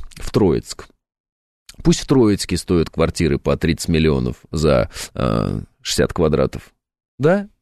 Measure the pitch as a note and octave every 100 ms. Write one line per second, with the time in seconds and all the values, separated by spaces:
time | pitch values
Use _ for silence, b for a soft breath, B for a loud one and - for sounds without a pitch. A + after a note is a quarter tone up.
0 | - - - B2+ F#2+ B1+ - - - _
1 | _ _ _ _ _ _ - - E3+ F3
2 | - C3+ A2 G2 - F2 - F2+ D#2+ -
3 | D#2+ - E2 C#2 - C#2 D#2+ E2 - E2
4 | D#2 C#2 A#1+ A#1 - E2 D#2 C2 - B
5 | B - B1+ A1 G1+ G1+ - _ - -
6 | B1+ - D#2+ D2 C2+ - - _ _ _
7 | _ - C#3+ G3 G3+ _